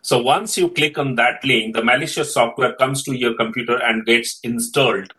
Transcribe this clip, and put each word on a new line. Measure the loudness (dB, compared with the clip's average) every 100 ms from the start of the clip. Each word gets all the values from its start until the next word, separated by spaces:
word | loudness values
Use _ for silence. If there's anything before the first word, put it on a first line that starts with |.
| 2
So | 2 4
once | 2 0 0
you | 0
click | 2 0 0
on | -2 2
that | 0 0 0
link, | 0 0 -2
the | 2
malicious | 0 0 -4 -2 0
software | 0 2 -2 0
comes | -2 0 -4
to | -2
your | -2 0
computer | -2 -2 -2 0 0
and | 0 2
gets | 2 0 -8 -6
installed. | -4 -2 2 2 2 -4